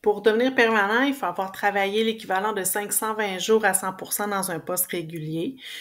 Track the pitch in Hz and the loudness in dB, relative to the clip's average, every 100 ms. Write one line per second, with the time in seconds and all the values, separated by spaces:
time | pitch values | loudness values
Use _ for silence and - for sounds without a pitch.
0 | 214 202 220 220 254 262 233 220 196 226 | 2 4 4 4 2 4 4 4 4 2
1 | 277 269 180 175 190 - 208 202 196 208 | 2 0 -4 -2 -6 0 0 2 0 2
2 | 226 220 190 190 208 202 185 214 202 - | 0 -2 -2 0 0 -2 -2 -4 -2 -2
3 | 220 214 208 185 180 220 214 185 190 185 | -2 -2 -2 -2 2 4 4 2 -2 -6
4 | - - 208 196 185 165 160 180 - 180 | -8 -4 -2 -2 -2 -6 -4 -4 -2 -4
5 | 160 165 156 160 208 262 - - | -6 -8 -6 -4 -4 -6 -14 -16